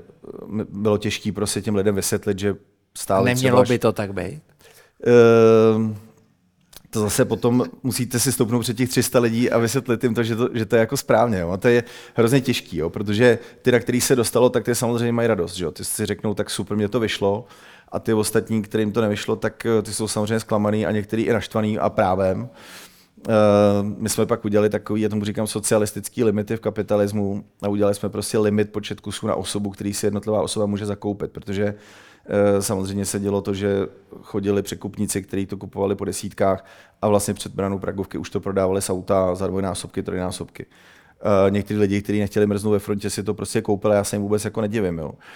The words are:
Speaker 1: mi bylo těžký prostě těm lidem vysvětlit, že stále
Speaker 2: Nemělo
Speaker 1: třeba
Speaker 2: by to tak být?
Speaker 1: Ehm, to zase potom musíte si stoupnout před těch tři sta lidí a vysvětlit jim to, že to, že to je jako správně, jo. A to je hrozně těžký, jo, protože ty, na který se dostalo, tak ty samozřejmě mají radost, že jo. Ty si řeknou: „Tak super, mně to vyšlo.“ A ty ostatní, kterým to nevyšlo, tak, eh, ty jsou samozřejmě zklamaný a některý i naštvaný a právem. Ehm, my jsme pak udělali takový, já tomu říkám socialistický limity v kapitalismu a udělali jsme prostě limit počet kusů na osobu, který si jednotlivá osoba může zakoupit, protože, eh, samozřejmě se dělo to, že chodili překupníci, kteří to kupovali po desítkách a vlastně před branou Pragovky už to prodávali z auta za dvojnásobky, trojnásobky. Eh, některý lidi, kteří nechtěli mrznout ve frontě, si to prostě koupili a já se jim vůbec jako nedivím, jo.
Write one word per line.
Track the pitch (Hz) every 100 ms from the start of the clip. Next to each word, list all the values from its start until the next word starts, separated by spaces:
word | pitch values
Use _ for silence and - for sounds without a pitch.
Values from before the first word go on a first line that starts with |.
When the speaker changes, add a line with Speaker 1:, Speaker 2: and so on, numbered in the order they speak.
| - _ - - -
Speaker 1:
mi | 107
bylo | - 98 107 104
těžký | 107 - 107
prostě | 95 101 107
těm | 104
lidem | 104 101
vysvětlit, | 98 - 104 - 95
že | 101 95 _ _ _ -
stále | - 98
Speaker 2:
Nemělo | 123 123 131 127
Speaker 1:
třeba | 123
Speaker 2:
by | 120
to | 113
tak | 107 101
být? | 98 90 151 _ _ - - _ _ 120
Speaker 1:
Ehm, | 120 117 117 113 113 113 110 110 104 - _ _ _ _ _ _ - -
to | 113
zase | 104 -
potom | 104 110 120 123 120 -
musíte | 131 110 117 120
si | 135
stoupnout | - 113 120
před | 113 110
těch | 123
tři | 127
sta | 117 127
lidí | 117 113 123
a | 117
vysvětlit | 117 135 123 113
jim | 127
to, | 113
že | 113 113
to, | 127
že | 117 104
to | 117
je |
jako | 113 139
správně, | - 110 120 95
jo. | 85
A | 95
to | 127
je | 120 117 - -
hrozně | - 113 135
těžký, | 127 120 - 80
jo, | 82
protože | 95 101 104 123 113 - -
ty, | -
na | 120
který | 117 123
se | - 131
dostalo, | 110 120 123
tak | 123
ty | 107
samozřejmě | 117 117 120 120
mají | 117 117
radost, | 101 85
že | 90
jo. | 82
Ty | -
si | 92 - 104
řeknou: | 101 110
„Tak | 101 101
super, | - 95 107
mně | 104
to | 123
vyšlo.“ | 107 - 101 101 - - - - _
A | -
ty | -
ostatní, | 110 104 113 101 110
kterým | 101 110 107
to | 107
nevyšlo, | 107 104 - 110
tak, | 110 - 117
eh, | 113
ty | 104
jsou | 101 107
samozřejmě | 110 104 113
zklamaný | - 107 104 107 87
a |
některý | 107 101 110
i | 110
naštvaný | 110 - 110 107 107
a | 90
právem. | - 98 95 95 98 123 - - - - _ _ _ -
Ehm, | 110 104 104 104 101 104 -
my | 107
jsme | - 110
pak | 110
udělali | 107 104 107
takový, | 104 - 110
já | 107
tomu | 107
říkám | 104 104 104
socialistický | 110 101 110 104 - - -
limity | 113 101 101 113
v |
kapitalismu | 110 104 98 104 101 107 101 101 - _
a | 101
udělali | 104 101
jsme | 101 104
prostě | 104 104 113
limit | 107 104 104
počet | 104 101 98
kusů | - - 110
na |
osobu, | - 95 104 101
který | 98 101
si | 101 104
jednotlivá | 101 107 107
osoba | 92 110 104
může | 101 104
zakoupit, | 101 104 104 -
protože, | - - 98 104 104 - - - _ -
eh, | 101 101 101
samozřejmě | 98 95 95 98
se | 98 104
dělo | 101 98
to, | 98
že | 98 101 98 101 - _ -
chodili | - 107 98 101
překupníci, | 98 90 104 - 101 104
kteří | 95 98 98
to | 98
kupovali | 98 98 98
po | 98
desítkách | 98 92 98 - 98 92 - - - _
a | 110
vlastně | 101 101
před | 101 92
branou | 95 98 98
Pragovky | 95 98 95 -
už | -
to | 101
prodávali | 98 95 95 98
z | -
auta | 92 90 95 92
za | 90 95
dvojnásobky, | 95 95 90 - -
trojnásobky. | 92 92 90 92 85 - - _ - - _ _
Eh, | 104 98 98
některý | 101 101 104
lidi, | 101 101
kteří | 95 104
nechtěli | 101 107 104
mrznout | 101 107
ve | 104
frontě, | - 104 104
si | 110
to | 101
prostě | 95 101 117
koupili | 107 101 107
a | 101
já |
se | 101 104
jim |
vůbec | 101 104
jako | 107 113
nedivím, | 107 110 92 82
jo. | 76 - -